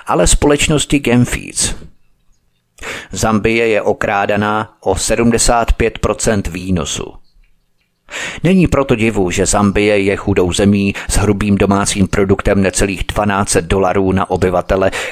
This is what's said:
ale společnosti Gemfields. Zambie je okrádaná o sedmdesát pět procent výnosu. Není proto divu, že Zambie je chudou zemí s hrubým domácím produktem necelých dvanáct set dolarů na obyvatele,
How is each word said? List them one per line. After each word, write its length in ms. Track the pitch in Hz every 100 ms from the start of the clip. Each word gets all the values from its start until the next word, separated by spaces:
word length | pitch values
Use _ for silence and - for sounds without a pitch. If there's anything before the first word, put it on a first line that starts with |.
| -
ale 200 | 147 170
společnosti 720 | - 143 147 - 151 - 143
Gemfields. 760 | 120 120 139 - 50 - - - - - _ _ _ _ _ _ _ - - - -
Zambie 560 | 92 113 107 107 113 117
je 140 | 104
okrádaná 920 | 107 98 107 101 104 104 107 107 110 _
o 140 | 101 95
sedmdesát 800 | - 110 117 117 - 120 113
pět 260 | - 117 -
procent 480 | 113 104 - 104 87
výnosu. 680 | 87 90 87 71 - - - - _ _ _ _ _ _ _ - - - -
Není 240 | 160 190 156
proto 280 | 135 135 120
divu, 360 | 113 104 92
že 140 | 85 95
Zambie 540 | 104 101 98 104 104
je 160 | 98 98
chudou 380 | - 98 90
zemí 420 | 85 101 101 98 - -
s 80 | -
hrubým 380 | 101 101 104 98
domácím 520 | 98 98 101 104 95
produktem 540 | - 98 101 - 98
necelých 420 | 95 - 101 90
dvanáct 460 | - - 104 98 101
set 160 | 98 85
dolarů 460 | 98 95 101 95
na 180 | 92 92
obyvatele, 600 | 90 92 90 - 98 95 - -